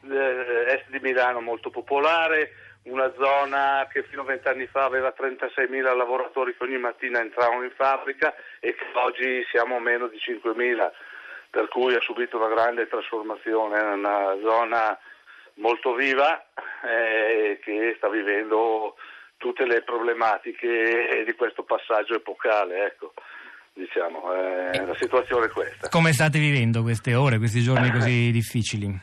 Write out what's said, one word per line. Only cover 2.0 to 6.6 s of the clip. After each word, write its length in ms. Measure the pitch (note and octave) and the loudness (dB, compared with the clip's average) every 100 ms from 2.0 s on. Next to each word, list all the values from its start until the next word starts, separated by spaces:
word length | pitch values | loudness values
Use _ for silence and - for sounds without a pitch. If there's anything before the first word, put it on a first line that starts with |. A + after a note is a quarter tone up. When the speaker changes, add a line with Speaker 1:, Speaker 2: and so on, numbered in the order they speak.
| D3+ E3 E3 D#3+ D3+ - - - | 2 2 2 0 -2 -6 -20 -20
Speaker 1:
una 280 | - B2+ C3 B2+ | -10 -2 -2 2
zona 680 | C3+ C#3 C#3 C#3 C#3 C#3 C3 | 2 4 2 2 2 2 0
che 120 | C#3+ C3 | -4 -6
fino 140 | C#3 | -10
a 20 | |
vent'anni 420 | C3+ C3 C3+ C3 B2 | -6 -4 -2 -2 -2
fa 180 | C#3 | 0
aveva 280 | C3+ C3 C3 | 0 2 -2
trentaseimila 840 | - C3+ B2+ B2+ - B2+ C3+ C3 | -2 -6 -4 -6 -2 -2 0 2
lavoratori 600 | B2+ A#2+ B2+ B2+ - B2+ | 2 2 0 -2 -2 -4
che 80 | A#2+ | -2